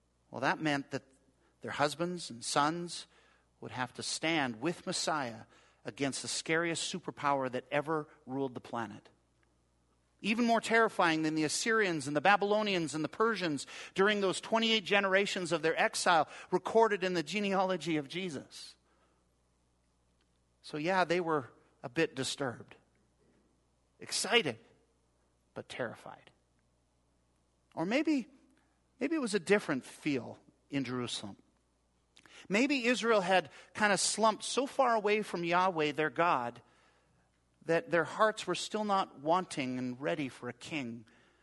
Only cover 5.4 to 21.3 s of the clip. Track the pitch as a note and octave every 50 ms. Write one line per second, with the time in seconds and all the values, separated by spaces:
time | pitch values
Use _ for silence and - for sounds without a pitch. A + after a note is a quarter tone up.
5.4 | A2 - - - - _ _ _ - C3 A2 - C#3 C3+ A#2+ - - A2 - -
6.4 | - - D#3+ E3 E3+ E3+ E3 - - - - F3 - D3+ C3 - D3 C#3+ C#3+ C3+
7.4 | C3 B2+ A#2+ B2 - - D3 D3 C#3 D3+ D#3+ D3+ D3+ - - _ - B2 C3 C#3
8.4 | C3+ C3 A#2+ - - - B2 A#2 A2+ G#2 G#2 - - - _ _ _ _ _ _
9.4 | _ _ _ _ _ _ _ _ _ _ _ _ _ _ _ - - G3+ A3+ A#3
10.4 | A#3+ A#3 A#3 G#3+ - - A3+ A#3 A3+ G3+ - - F#3 E3 D#3+ D#3 D#3 D#3 D#3+ D#3
11.4 | D#3 C#3+ - - - A#3 A3 A3 G#3 F#3 E3 D3+ B2+ C#3+ D3 D3 C3 F#3+ G3+ F#3+
12.4 | G3+ G3+ G#3 G#3+ G#3+ G#3 F#3+ F3 E3 C#3 C#3 D#3 D3+ C#3 - - A3 A#3 A3 F3+
13.4 | F3+ E3 D3 C3 - - - - - - - F#3 G3 G#3 G#3+ G#3 G3 F#3 D#3+ -
14.4 | - - A3 A3+ A3+ A3+ A3+ A3 F3 D3+ G3+ G3+ G3+ F#3+ F#3 G3 G3+ - - G3
15.4 | F3+ D#3 E3+ D#3 D3+ E3 C#3 D#3+ G3 A3 - - - F#3+ F3 D#3+ C3+ - - -
16.4 | - - F#3 F3+ - - - A3+ A3+ G#3+ G3+ F3+ F#3 F#3 F3+ E3+ D3+ D3 F3+ G#3
17.4 | G#3 G3 F#3+ F#3+ F#3 F#3 F#3 E3 D3 E3+ D#3+ D3+ C#3 B2+ D3+ F3+ F#3+ F3 C#3 A2+
18.4 | G#2 - - - - - - _ _ _ _ _ _ _ _ _ _ _ _ _
19.4 | _ _ _ _ _ _ _ _ _ _ _ _ _ _ _ _ _ _ _ _
20.4 | _ _ _ _ - - - D3+ D3+ F3 F#3+ F#3 F3 D3+ E3+ F3+ E3+ E3